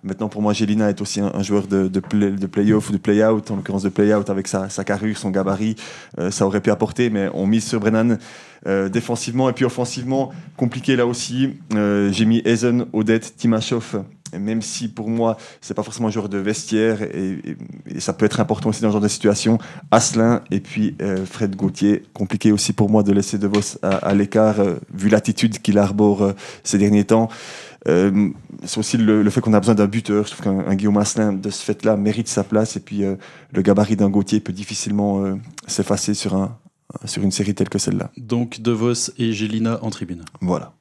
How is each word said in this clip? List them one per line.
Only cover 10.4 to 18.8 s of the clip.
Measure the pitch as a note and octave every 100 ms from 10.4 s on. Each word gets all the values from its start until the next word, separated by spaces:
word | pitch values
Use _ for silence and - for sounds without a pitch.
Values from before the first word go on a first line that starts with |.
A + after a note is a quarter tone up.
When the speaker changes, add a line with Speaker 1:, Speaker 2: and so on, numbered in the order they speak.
| - -
Speaker 1:
compliqué | B2 C3 C3+ B2+
là | A#2+
aussi. | A#2+ - B2 C3+ - -
Euh, | G#2+ G#2 G2+ G2+
j'ai | F#2+ A2
mis | A2+ A2+
Ezen, | A2+ A#2+ A#2+ A#2+
Odette, | G#2+ A2 A2+ A2+ -
Timashov. | A#2+ A2 - A#2 A2+ G#2+ F#2+ - - F2
Même | G2+ A2+
si | G#2+ - A#2
pour | A2 G#2+
moi, | A2+ A2+ A2 - -
c'est | -
pas | G#2
forcément | G#2 G#2+ A2+
un |
joueur | G#2+ G#2
de | G2
vestiaire | G2 G#2+ - A2 A2+ G#2+
et, | G#2+ D#2+ F#2+ F#2
et, | - - - - - -
et |
ça | -
peut | - G#2+
être | -
important | G#2 G#2 A2
aussi | G#2